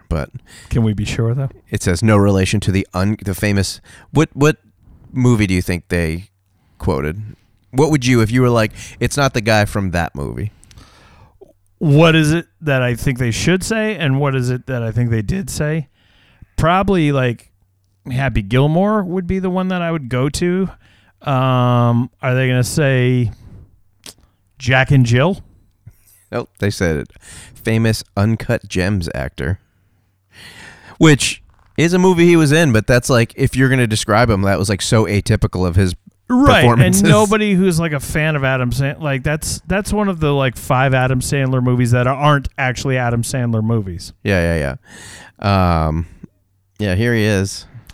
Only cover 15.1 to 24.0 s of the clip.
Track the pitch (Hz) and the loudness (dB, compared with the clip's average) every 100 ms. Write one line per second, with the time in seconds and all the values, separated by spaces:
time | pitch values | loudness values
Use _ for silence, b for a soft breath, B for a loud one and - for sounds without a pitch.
15.1 | 113 101 190 151 - 151 160 143 b b | -2 -2 -6 -6 -6 -4 -4 -8 b b
16.1 | b b b b - 156 185 196 185 151 | b b b b -2 2 2 2 2 2
17.1 | 139 127 113 _ _ _ _ _ _ - | 2 0 -4 _ _ _ _ _ _ -8
18.1 | 127 135 113 98 123 147 165 202 214 180 | -4 -2 -2 0 2 2 2 0 0 -2
19.1 | 185 175 190 185 185 185 185 170 165 123 | -6 -4 -4 -2 -4 -4 -4 -4 -6 -4
20.1 | 123 139 - 175 180 190 b b b b | -2 -2 -2 -2 0 -4 b b b b
21.1 | _ - 131 131 127 123 120 120 120 127 | _ -2 0 2 2 2 4 4 2 -2
22.1 | - 135 127 127 127 120 - 139 131 123 | -6 -4 0 0 0 0 0 2 2 2
23.1 | 127 117 B B B B B _ _ | 2 -2 B B B B B _ _